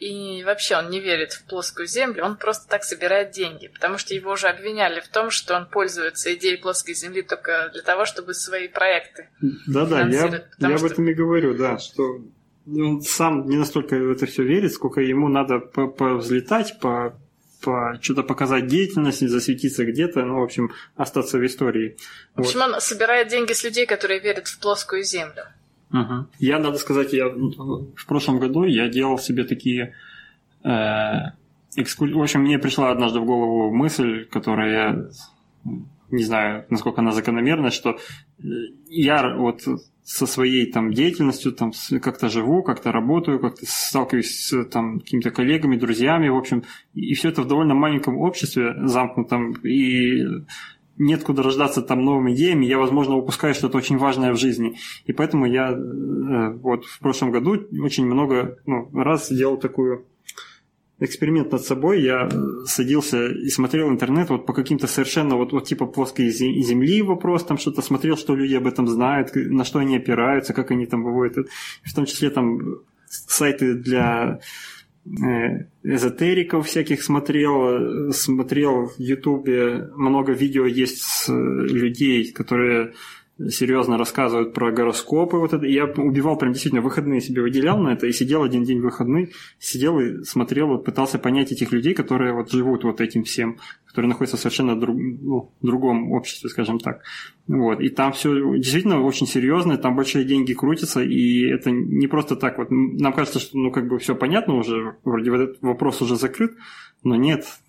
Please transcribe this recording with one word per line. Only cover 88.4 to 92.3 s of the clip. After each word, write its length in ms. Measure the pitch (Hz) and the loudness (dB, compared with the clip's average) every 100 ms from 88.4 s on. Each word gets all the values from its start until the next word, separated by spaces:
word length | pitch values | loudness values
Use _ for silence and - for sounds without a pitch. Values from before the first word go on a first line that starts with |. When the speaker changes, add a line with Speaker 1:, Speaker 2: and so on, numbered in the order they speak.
Speaker 2:
один 200 | 131 123 | 2 0
день 160 | 123 123 | 0 0
в 40 | |
выходные, 440 | 123 - 123 156 175 - - - | 0 0 0 2 0 -6 -20 -12
сидел 400 | - 127 147 160 | -8 0 2 2
и 240 | 117 98 | 0 -2
смотрел, 440 | - 127 117 139 151 | -4 -2 0 2 2
вот 180 | 123 - | 0 0
пытался 340 | - 135 139 | 0 0 0
понять 320 | 123 135 135 | 2 2 0
этих 220 | 120 117 | -2 0
людей, 200 | 120 143 | 2 2
которые 380 | 185 - 127 123 | 0 0 2 2